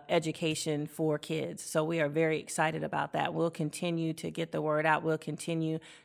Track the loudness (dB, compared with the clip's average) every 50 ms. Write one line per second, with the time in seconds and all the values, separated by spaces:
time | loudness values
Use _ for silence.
0 | 0 2 2 2 2 2 -2 -2 0 -2 0 0 -2 -2 0 0 -2 -4 -2 0
1 | 0 2 2 0 -2 -4 -4 -2 -2 -4 -6 -8 -10 -2 0 0 2 2 2 2
2 | 2 2 4 4 4 4 2 0 -2 -4 0 2 2 2 2 -2 -4 -2 -2 -2
3 | -2 -2 0 0 0 0 2 2 0 0 0 0 -4 -4 -2 -4 -4 -2 0 0
4 | 0 -2 -2 -4 -6 -8 -4 -4 -6 -4 -2 -2 0 2 2 2 4 4 4 4
5 | 4 2 0 0 0 -4 -6 -6 -4 -2 0 0 0 0 -2 -4 -6 -10 -20 -20
6 | -20